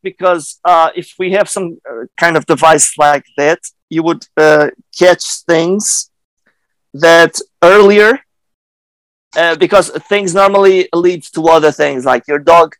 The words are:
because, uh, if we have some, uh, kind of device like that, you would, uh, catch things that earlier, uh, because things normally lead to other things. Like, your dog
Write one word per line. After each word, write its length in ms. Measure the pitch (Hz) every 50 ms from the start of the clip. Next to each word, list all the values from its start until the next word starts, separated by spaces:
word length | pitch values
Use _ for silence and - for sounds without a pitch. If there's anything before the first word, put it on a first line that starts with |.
because, 580 | - 190 185 - 185 185 175 165 151 - - _
uh, 280 | - 175 180 165 165 156 -
if 200 | 175 160 - _ -
we 140 | 185 180
have 160 | 190 - 196 -
some, 300 | - 202 185 170 165 - - 131
uh, 140 | 123 113 120 - _ -
kind 180 | 170 170 165
of 80 | 151 -
device 480 | - 160 127 165 160 160 151 - - - -
like 260 | 147 147 147 139 - _ _ -
that, 200 | 143 151 175 - - - _ _ _ -
you 140 | - 160
would, 200 | 160 165 165 127 - _ -
uh, 320 | 156 156 156 156 151 147 143 - _ _ _ -
catch 280 | - 175 180 175 - - - - - - -
things 640 | 170 165 165 175 190 208 208 - - - - _ _ _ _ _ _ _ _ _ _ _ _ _ _ _ _ _ -
that 460 | 143 165 165 165 165 170 156 - - - _ _ -
earlier, 580 | - 170 196 208 202 196 208 208 208 214 254 - _ _ _ _ _ _ _ _ _ _ _ _ _ _ _ _ _ _ _ _ _ _ -
uh, 200 | 156 170 170 160
because 340 | 156 185 - 208 196 175 - - 156 - -
things 260 | 202 208 202 185 165
normally 540 | 196 196 196 202 196 196 196 190 185 180 -
lead 300 | - 170 175 180 180 170 - - -
to 100 | 165 160 165
other 240 | 160 160 151 151
things. 320 | 143 - 147 147 139 127 127
Like, 200 | 135 131 123 -
your 120 | - 147 147
dog 360 | 143 165 170 170 160 156 -